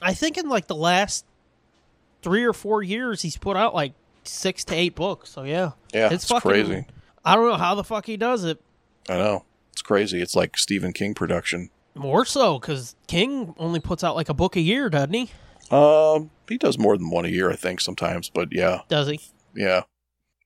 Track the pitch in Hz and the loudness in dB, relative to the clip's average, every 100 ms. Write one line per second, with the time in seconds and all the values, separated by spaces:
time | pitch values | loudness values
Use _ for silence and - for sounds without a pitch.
0 | 175 185 320 311 320 233 - 156 165 180 | -4 -2 -2 -2 -2 -2 -2 -2 2 2
1 | 202 - - _ _ _ _ _ _ _ | 0 -4 -12 _ _ _ _ _ _ _
2 | _ _ 160 202 240 - 202 214 190 214 | _ _ -2 2 2 0 -2 -2 -2 -4
3 | 254 208 165 - 190 190 220 175 143 - | -4 -4 -6 -6 -4 0 0 0 -4 -8
4 | _ _ - - 190 - - 165 175 - | _ _ -16 -6 -4 -4 -4 -2 -2 -2
5 | 180 175 - - 135 160 180 - - 107 | -6 -6 -12 -14 -6 -4 -4 -6 -6 2
6 | 110 180 - 240 95 101 101 95 - - | 2 2 0 0 2 2 2 -2 -8 -16
7 | - _ - 202 233 185 175 202 - 214 | -20 _ 2 4 4 2 0 -2 -4 -8
8 | 208 220 233 247 175 156 _ _ _ _ | -8 -4 -2 0 -2 -6 _ _ _ _
9 | - 90 104 98 - _ _ - - 101 | -6 0 0 0 -4 _ _ -14 2 2
10 | 104 90 87 90 87 - - 101 90 - | 2 -2 0 2 2 0 -2 -2 -2 -4
11 | 101 110 87 87 - 87 90 _ _ - | -6 -4 -2 -2 -2 -6 -8 _ _ -10
12 | 139 160 254 285 226 139 - 139 120 - | 0 0 2 2 2 0 -4 -8 -8 -16
13 | - 170 240 277 185 - 165 170 - 160 | -4 0 0 -2 -8 -6 -4 -4 -4 -4
14 | 175 156 156 139 180 185 160 247 262 151 | -2 -2 -4 0 0 2 2 2 0 0
15 | 139 220 247 - - - - 135 147 156 | 0 -2 -4 -10 -20 -20 2 6 8 8
16 | 156 156 156 _ - 233 - 123 104 101 | 6 4 0 _ -10 0 0 4 4 4
17 | 82 85 85 90 92 - 90 92 - 92 | 0 -2 0 0 0 0 -4 -4 -6 -4
18 | 87 87 - - 87 185 180 175 - 151 | -4 -4 -4 -4 -4 0 0 0 -2 -2
19 | 139 151 - _ _ - 98 92 - _ | -2 -6 -12 _ _ -4 2 2 0 _
20 | _ _ _ _ | _ _ _ _